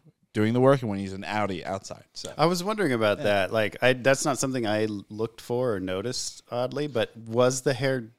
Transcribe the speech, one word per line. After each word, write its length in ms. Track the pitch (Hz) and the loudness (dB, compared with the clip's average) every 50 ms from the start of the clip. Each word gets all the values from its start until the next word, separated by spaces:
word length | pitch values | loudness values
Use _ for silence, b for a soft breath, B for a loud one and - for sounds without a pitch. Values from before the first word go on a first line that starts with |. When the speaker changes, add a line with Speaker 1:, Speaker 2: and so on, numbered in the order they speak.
| _ _ _ _ _ _ - | _ _ _ _ _ _ -2
Speaker 1:
doing 180 | 107 107 110 117 | 0 2 2 4
the 80 | 123 | 4
work 220 | 127 135 139 127 123 | 6 6 6 4 2
and 60 | 110 | -2
when 120 | 101 98 | -4 -4
he's 140 | 98 95 95 | -6 -6 -8
an 100 | 95 98 | -8 -8
outie 400 | 76 101 107 104 98 95 85 - | -4 -2 -2 -2 -2 -4 -6 -6
outside. 380 | - 95 98 - - - - - _ - | -6 -6 -8 -8 -10 -16 -16 -18 _ -16
So 200 | - - - - - | -14 -12 -8 -2 2
Speaker 2:
I 80 | 147 | 2
was 160 | 165 185 175 175 | 2 2 0 -2
wondering 300 | 196 214 214 196 147 127 | -4 -2 0 0 0 2
about 260 | 113 110 104 101 87 | 2 4 2 2 2
Speaker 1:
Yeah. 60 | - | 2
Speaker 2:
that. 280 | 104 101 101 95 90 110 | 2 2 2 2 2 2
Like, 300 | 110 107 101 - - - | 0 0 0 0 2 2
I, 120 | 123 131 | 2 2
that's 300 | 131 113 131 135 131 - | 4 4 2 2 2 2
not 140 | 156 131 113 | -2 -2 -2
something 280 | - 135 131 131 117 104 | -2 -2 -2 -2 -2 0
I 160 | 107 107 107 | 0 0 0
l-, 200 | 110 107 101 92 - | 0 -2 -6 -10 -10
looked 320 | 107 104 110 117 - - | -8 -6 -6 -6 -6 -10
for 340 | - - 120 120 127 127 107 | -8 -6 -4 -2 0 0 -2
or 60 | 95 | -2
noticed, 640 | 92 92 92 95 101 123 127 - - - - - - - | -2 -4 -4 -4 -4 -6 -6 -6 -8 -10 -10 -14 -14 -8
oddly, 380 | 117 120 127 127 127 135 147 | -4 -4 -4 -2 -4 -4 -6
but 240 | 147 123 113 104 - - | -4 -2 -2 -2 -2 -4
was 460 | 113 113 113 113 120 123 127 131 131 - | -10 -10 -2 2 4 4 4 4 2 0
the 120 | 147 135 | 0 0
hair 300 | 113 143 135 131 131 113 110 - | 0 0 0 0 -2 -4 -8 -14